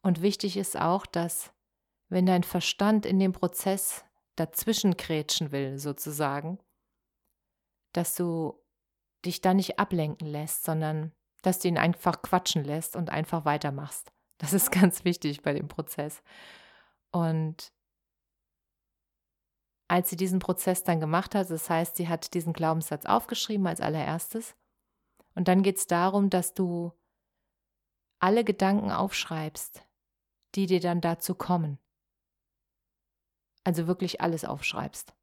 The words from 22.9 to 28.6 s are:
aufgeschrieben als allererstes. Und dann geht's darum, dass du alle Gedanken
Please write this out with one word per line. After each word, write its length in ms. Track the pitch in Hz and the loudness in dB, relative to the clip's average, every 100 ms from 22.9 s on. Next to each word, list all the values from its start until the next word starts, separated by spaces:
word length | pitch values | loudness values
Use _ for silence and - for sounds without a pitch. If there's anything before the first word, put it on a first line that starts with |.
| 151 | -6
aufgeschrieben 640 | - 240 - 233 - 208 185 | 2 2 2 -6 -2 0 0
als 140 | 165 | 0
allererstes. 760 | - 156 - 165 - 226 233 _ _ _ _ _ _ _ _ | -2 -2 -2 -4 -6 -10 -10 _ _ _ _ _ _ _ _
Und 140 | - 175 | 0 4
dann 160 | 185 | 6
geht's 240 | 196 190 - | 4 0 0
darum, 420 | 170 185 202 196 | 2 2 4 4
dass 240 | 185 175 | 2 0
du 380 | - 180 175 170 _ _ _ _ _ _ _ _ _ _ _ _ _ | -2 -2 -2 -6 _ _ _ _ _ _ _ _ _ _ _ _ _
alle 240 | 180 226 | 4 4
Gedanken 480 | 214 196 | 2 2